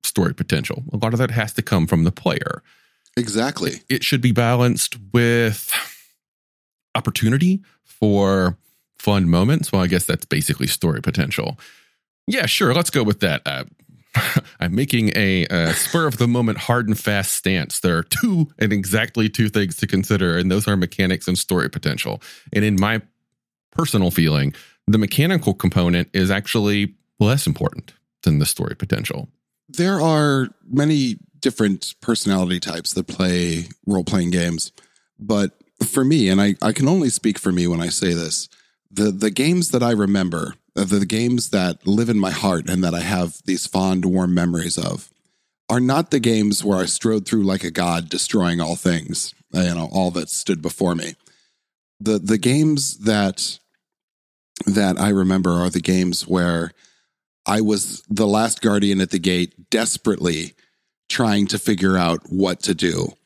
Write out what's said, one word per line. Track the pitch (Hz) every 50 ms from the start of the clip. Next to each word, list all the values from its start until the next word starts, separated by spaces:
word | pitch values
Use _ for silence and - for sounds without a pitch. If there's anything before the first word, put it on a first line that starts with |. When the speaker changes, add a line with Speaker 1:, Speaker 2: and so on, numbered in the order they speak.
| -
Speaker 1:
story | - - 104 87 87 -
potential. | - 82 - 87 76 - - - - 131 147
A | -
lot | 107 - 110 117
of | 117
that | 131 120
has | 113 117 107 104 -
to | - 107
come | - 110 90 82
from | 80 98 82 82
the | 87
player. | - - - 180 - - - - - - _ _ _ _ _ _ _ _ _ _ _
Speaker 2:
Exactly. | 123 120 110 101 110 117 135 147 - - 76 - - _ -
Speaker 1:
It | 131 - -
should | - 147 131
be | 120 123
balanced | 107 120 120 117 123 120 123 123 - - - - - 120 101 98
with | - 120 120 117 120 117 117 110 107 - - - - - - - - - - _ _ _ _ _ _ _ _ _ _ _ _ _ _ _ _ _ _
opportunity | 110 - - - - 113 113 123 139 170 180 190 196 - _ _ _ _
for | _ - _ 110 107 101 101 - 196 - 95 92 90 87 _ _ _ _ _ _ _ _
fun | _ - 104 101 98 92 82
moments. | 85 85 95 123 156 165 - -
Well, | - 95
I | 92
guess | 87 92 90 -
that's | - 85 80 -
basically | _ - 76 73 - 73 - 65
story | 71 - - - 85 78 -
potential. | - - - 95 76 69 - - - - - - - - - _ _ _ _ _ _ _ _ _ _
Yeah, | - 220 262 175
sure. | 127 - - 214 123 127
Let's | 170 170 -
go | - 143 113
with | 104 101 -
that. | - 87 76 65 _
Uh, | 76 69 65 65 - _ _ _ _ - _ _ _ -
<laughs> | 117 - - - - - - - _
I'm | - 87 87
making | 107 143 139 127 120 110 104 -
a, | 107 104 98 95 92 85
uh, | - 95 87 82 80 82
spur | - - - - 170 160
of | 151 120
the | - 123
moment, | 120 117 123 120 113 107 -
hard | - - 120 120 117
and | 104 107
fast | - - 110 104 101 95 - -
stance. | - - 95 98 90 71 - - -
There | - 92 85
are | 82 85
two | _ - - - 233 190 170 156 - _ -
and | 110 104
exactly | 107 101 92 92 101 110 113 110 _ 117 107 107
two | - - 113 107
things | - 107 101 90 -
to | - -
consider, | - - 95 92 - 107 95 95 87 82
and | 87 90 95
those | 92 104 104
are | 107 104
mechanics | 95 87 85 - - 95 90 92 87 -
and | - 92
story | 87 - - 92 87 65 -
potential. | - - - 78 65 - - - 50 - - - - - _ - -
And | 104 107
in | 107 101 95
my | 101 104 113 110 - _ _ _ _ _ _ _ _ _ _ _ _ _
personal | _ - 170 147 - 107 95 87
feeling, | - - 82 78 76 71 69 71 - - - - _ _ _
the | - 107
mechanical | 110 107 98 - - 143 175 190 170 - 107 92
component | - - 90 - 95 87 87 90 87 87 - -
is | 98 92 92
actually | 98 98 101 - - 120 104 104 104 101 101 - - _ _ _ _ _
less | 107 107 127 139 -
important | - - - - - - - - - _ _ _ _ _ _ -
than | 85 76 73
the | 73
story | - - - - - -
potential. | _ - - - 52 - - - - - - _ _ _ _ _ _ _
Speaker 2:
There | _ 127 - 170 185 196 180
are | 156 165 156 151 151 147 139 135 127 - - _ _ -
many | 120 139 143 151 156 147 135 123 107 - - _ _ _
different | - 131 - - 110 101 95 95 - - - _
personality | - - 117 - - 104 98 92 92 90 90 87
types | - 101 80 82 - - -
that | 104 90
play | - - - 95 92 90 90 87 87 82 82 87 90 - _ _
role-playing | 98 101 95 87 - - 95 87 87
games. | 90 90 85 87 85 80 - - _ - _ _ _ _ _ _ _ _
But | 104 101 110 104 101 92 _ _ _ _ _ _ -
for | - - 139 131
me, | 135 160 156 110 92
and | 92 98
I, | 101 101 98 -
I | - 107
can | - - 131
only | 135 180 190 156 127
speak | - - - 113 98
for | - - 98
me | 90 90 87
when | 87 87 82
I | 85 85
say | - - - 92 85
this, | 85 85 80 - - - - _ _ _ _ _ _ _ _
the, | 101 98 104 104
the | 95 95 110 107
games | 98 - 135 156 175 180 165 -
that | - 123
I | 120 120
remember, | 117 104 104 98 101 98 95 90 82 82 80 - - _ _ _ _
uh, | - 101
the, | 90 101 101
the | 98
games | 87 110 110 120 120 123 120 - -
that | - 98 90 90 82 - _
live | 95 101 107 117 113
in | 113 104
my | 95 92
heart | 80 - - 98 90 82 - 85
and | 92 90 92
that | 85 82
I | 85
have | 87 90 104 90 90 85 - - _
these | - 92 87 -
fond, | - - 92 92 95 95 92 90
warm | 92 90 92 92 90 90
memories | 87 87 87 85 82 85 87 87
of, | - - 87 87 - - - _ _ _ _ _ _ _ _ _ _ _ -
are | 110 123
not | 127 127 139 156 165 _
the | - 139
games | 117 120 113 110 104 104 101 - -
where | 104 98
I | 92 92
strode | 85 - - - 117 110 107 95
through | - - 110 98
like | 98 95 98 -
a | 82
god, | 80 - 90 87 85 85 85 80
destroying | 87 - - - - 107 90 87 85 85
all | 82 78 85
things, | 80 - 90 85 80 - - 80 - - - - _ _ _ -
uh, | 87
you | 90 87 87
know, | 85 82 -
all | - 95 92 90
that | 85 90 80 -
stood | - - - - 95 85
before | 76 - - - 98 87 87
me. | 85 - 82 - _ _ _ _ _ _ _ _ _ _ _ _ _ _ _ _ _
The, | 104 107 107 101
the | 82 101 110
games | 104 92 123 131 147 156 156 151 143 139 - - -
that, | 101 110 107 104 101 95 92 - - - - - _ _ _ _ _ _ _ _ _ _ _ _ _ _ _ _ _ _ _ - -
that | 104 98 107 101 95 90 -
I | 95 104
remember | 101 98 92 92 95 95 90 90 87
are | 87 87 90
the | 87 90
games | 82 - 92 92 92 90 85 - -
where | - 92 92 87 87 85 85 85 85 _ _ _ _ _ _ _ _ _ _ _ _ _ _ _
I | - 101 107
was | 110 107 107 98 - - - - _ _
the | 104 101 110
last | 101 101 107 113 117 - -
guardian | - 117 101 101 101 101 98 95
at | 95 87
the | - 92
gate, | 82 95 90 90 90 - _ - - _
desperately | - 110 117 113 - - _ 113 98 - 78 87 82 80 82 87 _ _ _ _ _ _ _ _ _ _ _ _
trying | - - 123 110 101 104 101
to | 95 - 101
figure | - - 107 87 92 95 95
out | 92 87 85 82 - _ -
what | - 92 95 92 90 - -
to | - 92
do. | 78 - 87 80 87 90 - - _ _